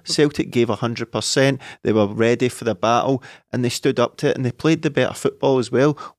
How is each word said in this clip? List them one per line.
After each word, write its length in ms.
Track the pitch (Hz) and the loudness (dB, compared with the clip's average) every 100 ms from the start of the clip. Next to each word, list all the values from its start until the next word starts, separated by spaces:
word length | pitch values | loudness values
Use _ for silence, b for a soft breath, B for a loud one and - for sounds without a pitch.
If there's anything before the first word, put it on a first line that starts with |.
Celtic 460 | - - 147 - - | -4 0 2 0 -2
gave 180 | 123 117 | 0 0
a 60 | 104 | 0
hundred 360 | 117 110 117 | -4 -4 -6
percent. 480 | 110 - 143 135 127 B B | -4 -2 2 2 2 B B
They 100 | 110 | 0
were 140 | 107 101 | 2 2
ready 420 | 110 113 120 123 | 2 2 2 0
for 160 | - | -2
the 100 | 113 98 | -4 -2
battle, 460 | 110 117 131 135 B B _ | 0 2 2 -2 B B _
and 120 | 127 | -4
they 40 | 123 | -4
stood 280 | - 139 127 | -2 -2 0
up 160 | 120 - | 0 0
to 100 | 143 | -2
it, 60 | - | 0
and 80 | |
they 80 | 127 | -2
played 300 | - 156 160 | -2 0 0
the 80 | 156 | 0
better 240 | 135 123 | 0 -2
football 440 | - 139 - 139 131 | -2 -4 0 0 2
as 120 | 113 | 0
well. 280 | 127 147 143 B | 2 2 0 B